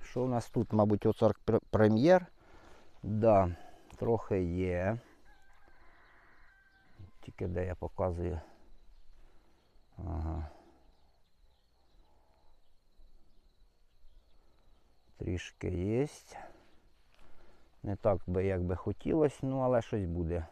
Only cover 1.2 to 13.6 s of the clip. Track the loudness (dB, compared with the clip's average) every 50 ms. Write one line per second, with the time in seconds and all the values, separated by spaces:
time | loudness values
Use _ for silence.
1.2 | 4 2 2 2 -2 2 2 2 0 2 4 6 6 6 6 6 6 6 6 6
2.2 | 4 0 -18 -20 -20 -20 -20 -20 -20 -20 -20 -20 -20 -20 -20 -12 -8 -4 -2 2
3.2 | 4 6 6 6 6 4 0 -6 -12 -18 -18 -20 -20 -20 -10 -6 -2 0 0 0
4.2 | 0 0 0 0 0 0 0 0 0 0 0 0 0 -2 -2 -4 -8 -14 -20 -20
5.2 | -20 -20 -20 -20 -20 -20 -20 -20 -20 -20 -20 -20 -20 -20 -20 -20 -20 -20 -20 -20
6.2 | -20 -20 -20 -20 -20 -20 -20 -20 _ _ _ _ _ -20 -20 -20 -20 -20 -20 -18
7.2 | -18 -18 -10 -8 -6 -6 -4 -4 -4 -4 -6 -8 -8 -10 -4 -2 -2 -2 -2 -2
8.2 | -4 -4 -4 -6 -8 -12 -20 -20 -20 -20 -20 -20 -20 -20 -20 -20 -20 -20 -20 -20
9.2 | -20 -20 -20 -20 _ -20 -20 _ _ _ _ -20 -20 _ -16 -12 -10 -8 -6 -6
10.2 | -6 -6 -6 -6 -8 -10 -12 -20 -20 -20 -20 _ _ -20 -20 _ -20 _ _ _
11.2 | _ _ _ _ -20 _ _ _ _ _ _ _ _ _ _ -20 -20 _ -20 _
12.2 | _ _ _ _ _ -20 -20 -20 -20 -20 -20 -20 _ _ _ _ -20 -20 -20 -20
13.2 | -20 -20 -20 -20 _ -20 _ _